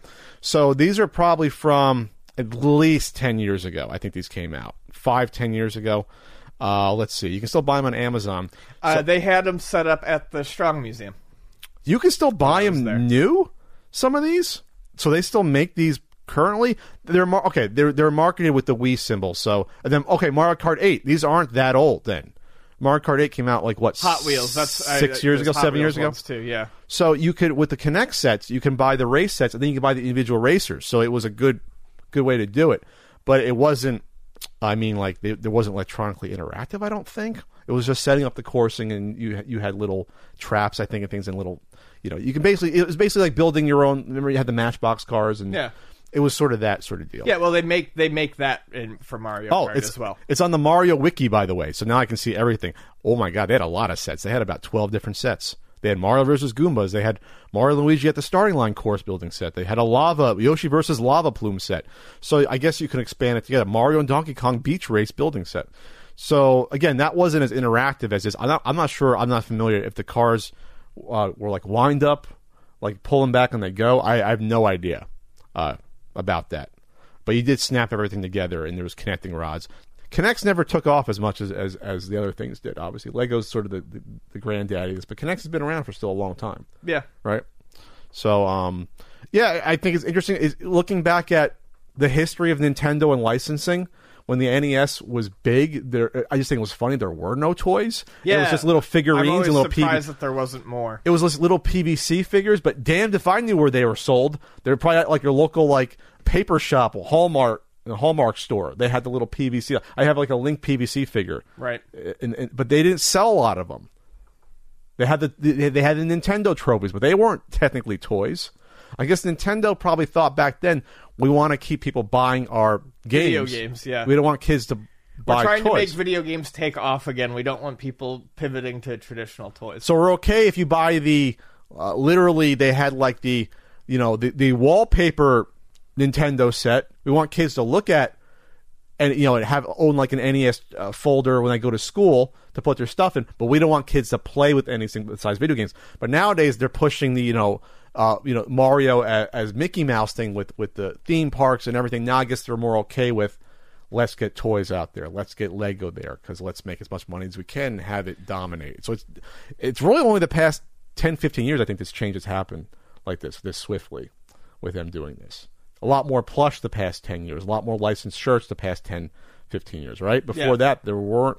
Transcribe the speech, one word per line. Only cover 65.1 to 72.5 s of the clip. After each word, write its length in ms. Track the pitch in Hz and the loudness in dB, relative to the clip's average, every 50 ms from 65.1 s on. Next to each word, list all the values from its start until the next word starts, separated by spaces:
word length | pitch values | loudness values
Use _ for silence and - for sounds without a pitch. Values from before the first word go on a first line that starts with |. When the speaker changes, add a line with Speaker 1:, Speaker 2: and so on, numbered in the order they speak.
Speaker 1:
building 340 | - - 143 160 143 101 85 | -2 -2 -2 -2 -2 -4 -8
set. 220 | - - 82 - - - - - - - - - - - | -8 -8 -10 -10 -10 -14 -20 -20 -20 -20 -20 -20 -20 -20
So 520 | - - - 156 143 139 135 131 127 123 - | -10 -2 2 4 6 6 6 6 4 4 0
again, 260 | - 139 156 160 135 | 0 0 2 2 2
that 180 | 123 143 160 - | 2 0 2 2
wasn't 280 | 175 180 170 151 156 139 | 2 2 4 4 2 2
as 80 | 117 | 0
interactive 640 | 107 131 127 120 113 120 131 139 131 - 123 107 104 | 0 0 0 2 2 2 2 0 -2 -4 -4 -2 -2
as 100 | 98 92 | -2 -2
this. 120 | 110 101 - | -4 -4 -2
I'm 80 | 117 | 0
not, 160 | 131 156 - - | 0 0 0 0
I'm 100 | 123 143 | -2 0
not 140 | 175 160 139 | 0 -2 -2
sure. 260 | - - 139 131 120 | 0 2 2 2 4
I'm 140 | 95 120 120 | 2 2 0
not 140 | 123 117 110 | 0 -2 -2
familiar 340 | - 117 110 113 113 107 101 104 | -4 -4 -2 0 0 0 0 -2
if 100 | 104 - | -4 -8
the 100 | - 101 | -10 -10
cars, 500 | - - 123 117 117 117 110 - - - - - - - - - - - - - | -4 0 2 2 4 2 0 -2 -6 -16 -18 -18 -18 -18 -18 -20 -20 -20 -18 -12
uh, 240 | - 113 107 104 95 - | -6 -2 -2 -2 -2 -4
were, 120 | - 107 104 | -6 -6 -6
like, 160 | 98 90 - | -6 -6 -4
wind 360 | 95 104 117 127 143 143 139 147 | -2 0 2 4 4 2 2 2
up, 220 | 143 147 143 - - - - - - | 2 0 -2 -4 -12 -20 -20 -20 -20